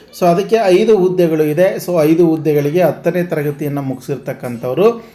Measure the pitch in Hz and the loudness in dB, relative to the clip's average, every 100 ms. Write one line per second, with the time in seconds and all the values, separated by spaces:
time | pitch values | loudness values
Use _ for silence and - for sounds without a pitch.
0 | - - 175 170 190 226 196 185 220 208 | -18 -2 0 0 2 2 4 4 4 4
1 | 180 180 170 156 151 151 190 120 180 175 | 2 2 0 2 0 2 0 0 -4 0
2 | 151 165 170 156 151 147 143 170 160 - | 2 4 2 2 0 0 0 0 0 0
3 | 170 175 175 156 147 147 147 143 135 127 | -4 -2 -4 -4 -4 -6 -6 -6 -6 -8
4 | - 131 143 127 127 117 123 139 220 233 | -8 -10 -8 -10 -10 -8 -6 0 0 0
5 | - | -10